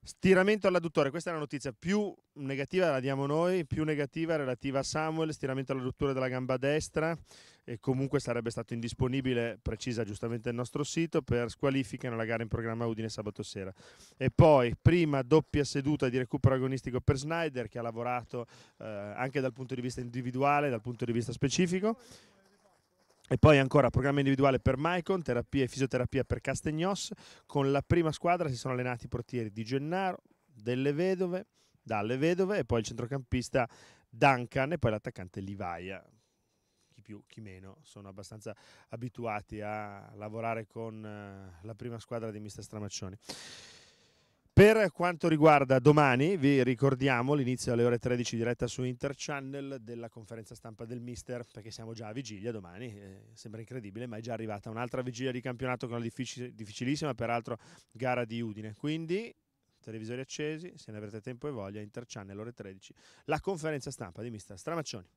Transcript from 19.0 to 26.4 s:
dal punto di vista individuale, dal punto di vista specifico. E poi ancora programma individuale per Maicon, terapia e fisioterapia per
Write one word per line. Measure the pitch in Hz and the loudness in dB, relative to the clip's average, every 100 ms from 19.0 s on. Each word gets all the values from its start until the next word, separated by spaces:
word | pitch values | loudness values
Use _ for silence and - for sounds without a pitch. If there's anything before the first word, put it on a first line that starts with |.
| 104 104 131 139 | -10 -6 -4 -2
dal | 131 | -4
punto | 123 127 | -4 -8
di | 127 | -6
vista | 123 127 | -6 -6
individuale, | 123 120 123 127 139 147 143 | -8 -6 -6 0 2 4 2
dal | 117 | -2
punto | 123 120 117 | -6 -6 -2
di | |
vista | 117 113 | -2 -2
specifico. | 117 139 - 180 185 208 226 - - - _ _ _ _ _ _ _ _ _ - | -2 0 2 2 2 0 -2 -10 -20 -20 _ _ _ _ _ _ _ _ _ -4
E | 135 | 6
poi | - 143 | 8 8
ancora | 135 147 127 | 8 6 6
programma | 127 135 143 | 4 2 2
individuale | 139 135 139 127 | 4 6 6 4
per | - 131 | 2 0
Maicon, | 160 180 165 190 | 0 0 0 -2
terapia | 151 120 117 139 | 0 -2 0 0
e | 127 | 0
fisioterapia | - 135 127 123 135 | 0 -2 0 0 -2
per | 120 120 | -2 -4